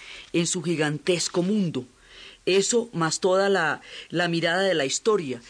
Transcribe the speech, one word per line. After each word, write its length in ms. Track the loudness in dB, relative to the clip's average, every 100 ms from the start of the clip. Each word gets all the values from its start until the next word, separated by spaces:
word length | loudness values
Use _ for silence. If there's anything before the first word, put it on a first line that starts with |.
| -18 -18 -4
en 120 | -2 0
su 160 | -2
gigantesco 800 | -2 0 0 0 0 0 0 0
mundo. 440 | 0 0 0 -2 -8 _ -20 -20 -20 -8
Eso 460 | 0 2 2 0 -2
más 280 | -2 -2 0
toda 280 | 2 4 4
la, 340 | 2 2 -2 -8 -18 -6
la 180 | -2 0
mirada 360 | 0 0 2
de 120 | 2
la 100 | 2
historia. 560 | 0 -2 0 0 -2 -8 -12